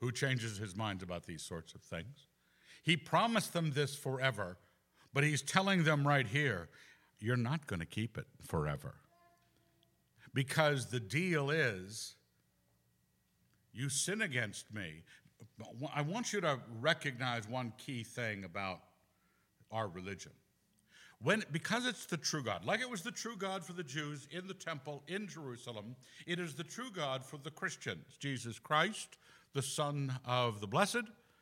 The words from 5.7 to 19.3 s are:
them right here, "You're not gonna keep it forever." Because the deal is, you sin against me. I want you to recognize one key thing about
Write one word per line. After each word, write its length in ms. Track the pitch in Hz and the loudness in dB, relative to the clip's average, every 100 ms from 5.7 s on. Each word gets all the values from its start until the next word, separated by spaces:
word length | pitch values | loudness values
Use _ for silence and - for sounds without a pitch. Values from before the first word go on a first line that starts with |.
| 185 | 6
them 220 | 156 147 143 | 8 6 6
right 200 | 143 110 | 6 4
here, 440 | 143 143 92 82 - - - _ _ | 2 2 0 -4 -14 -20 -20 _ _
"You're 180 | 107 123 | 2 2
not 300 | 117 160 - | 2 0 -2
gonna 180 | 87 | -4
keep 320 | 82 107 117 78 | -2 -4 -4 -4
it 120 | - - | -10 -14
forever." 580 | - 82 76 71 71 - _ _ - _ _ _ _ _ _ _ _ _ - | -2 0 2 -2 -6 -14 _ _ -20 _ _ _ _ _ _ _ _ _ -4
Because 540 | 135 131 160 151 139 107 | 0 2 6 6 6 2
the 100 | 123 | -2
deal 500 | 104 147 185 156 139 | 0 0 4 2 4
is, 680 | 160 127 92 95 113 - - _ _ _ _ _ _ _ _ _ _ _ _ _ _ _ | 4 4 2 -6 -10 -12 -14 _ _ _ _ _ _ _ _ _ _ _ _ _ _ _
you 200 | 104 139 | -4 0
sin 320 | - 175 220 | 0 0 0
against 500 | 196 123 107 - - | 0 0 0 -4 -10
me. 320 | 107 85 80 - - _ - 110 - 113 117 143 | -8 -8 -10 -18 -20 _ -20 -20 -16 -14 -8 -4
I 100 | 147 | -2
want 320 | 147 226 226 | 0 -2 -2
you 80 | 208 | 0
to 220 | 165 127 110 | 2 0 -4
recognize 800 | 113 147 160 147 120 127 117 104 | 0 2 2 0 -2 0 0 -2
one 260 | 127 120 | -4 -4
key 300 | - - 123 | -6 -6 -6
thing 420 | 107 123 113 101 | -6 -4 -2 -2
about 380 | 92 98 95 87 - _ _ _ _ | -6 -4 -4 -4 -10 _ _ _ _